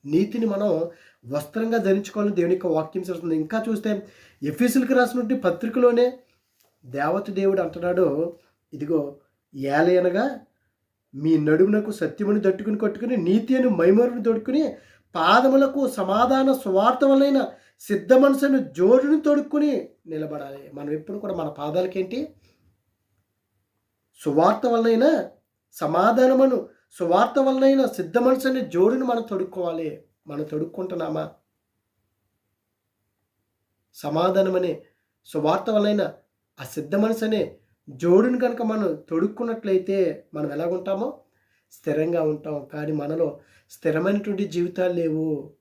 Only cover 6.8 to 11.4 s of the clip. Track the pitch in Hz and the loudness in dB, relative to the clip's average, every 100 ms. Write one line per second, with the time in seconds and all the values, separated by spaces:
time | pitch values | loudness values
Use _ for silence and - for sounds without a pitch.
6.8 | 127 139 147 190 202 190 196 190 165 170 | -12 -4 -2 -2 -4 -2 0 0 -2 -4
7.8 | 175 180 170 143 170 - _ _ _ 139 | -2 2 2 2 -4 -6 _ _ _ -12
8.8 | 147 160 143 143 _ _ _ 139 135 143 | -2 -2 -2 -10 _ _ _ -8 -2 2
9.8 | 165 180 180 185 269 240 - _ _ _ | 4 4 2 0 -2 -6 -16 _ _ _
10.8 | _ _ _ 135 151 160 | _ _ _ -6 0 2